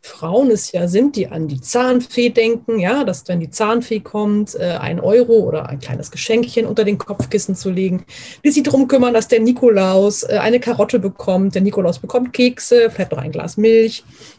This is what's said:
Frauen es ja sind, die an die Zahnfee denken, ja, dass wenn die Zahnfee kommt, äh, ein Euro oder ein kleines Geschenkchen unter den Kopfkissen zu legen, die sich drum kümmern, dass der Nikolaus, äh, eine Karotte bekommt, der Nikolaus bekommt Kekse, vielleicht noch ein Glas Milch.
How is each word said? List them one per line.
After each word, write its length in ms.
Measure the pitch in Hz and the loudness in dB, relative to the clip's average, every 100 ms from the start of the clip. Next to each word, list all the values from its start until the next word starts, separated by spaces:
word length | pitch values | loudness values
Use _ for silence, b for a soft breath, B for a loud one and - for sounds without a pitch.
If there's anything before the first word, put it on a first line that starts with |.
Frauen 500 | - - 160 202 269 | -20 -12 -2 0 2
es 220 | 214 - | 0 -2
ja 160 | 180 175 | -4 -2
sind, 280 | 185 277 254 | 2 0 0
die 100 | 180 | -6
an 200 | 165 156 | -6 -6
die 120 | 135 | -8
Zahnfee 680 | - 240 254 247 247 - 240 | -4 -2 2 0 -2 -2 0
denken, 480 | - 226 233 - 226 | 2 0 0 -2 -2
ja, 260 | 180 262 | 0 0
dass 240 | 240 180 - | -2 -6 -6
wenn 120 | 175 | -6
die 100 | 160 | -4
Zahnfee 500 | - 214 233 240 220 | -4 0 0 -2 -6
kommt, 540 | - 208 208 208 208 | -6 -4 0 0 -2
äh, 240 | - 175 175 | -4 -6 -4
ein 200 | - 170 | -6 -4
Euro 400 | 180 220 240 226 | 2 4 6 4
oder 280 | - 156 - | 2 -4 -6
ein 120 | 139 | -12
kleines 300 | - 127 - | -8 -10 -10
Geschenkchen 540 | - - 226 240 240 | -12 -2 -2 0 -4
unter 200 | 226 214 | -2 0
den 120 | 202 202 | 0 -2
Kopfkissen 580 | - 202 - 214 - | -6 -8 -4 -4 -4
zu 140 | 185 196 | -6 -4
legen, 380 | 180 190 180 - B B B | -4 -2 -4 -8 B B B
die 80 | 294 | 0
sich 120 | 294 | 2
drum 260 | 285 269 262 | 2 2 2
kümmern, 240 | 269 247 | 4 4
dass 160 | 233 220 | 2 2
der 120 | 226 | 2
Nikolaus, 840 | 226 247 247 202 190 190 202 196 | 2 4 4 4 4 4 2 0
äh, 160 | - 208 | -2 -2
eine 220 | 214 247 | 2 0
Karotte 380 | 240 233 202 240 | 0 -2 0 0
bekommt, 560 | 190 - - 185 190 | -2 -6 -2 0 0
der 80 | 190 | 2
Nikolaus 360 | 196 208 180 170 | 0 2 -2 -2
bekommt 340 | 196 247 247 | -4 -4 -4
Kekse, 560 | - 247 247 - 240 226 | 2 2 2 2 4 4
vielleicht 220 | - 180 | 0 -6
noch 60 | - | -4
ein 140 | 131 | -6
Glas 260 | 135 170 - | -8 -8 2
Milch. 440 | 220 226 226 - - B B | 4 6 4 -2 -18 B B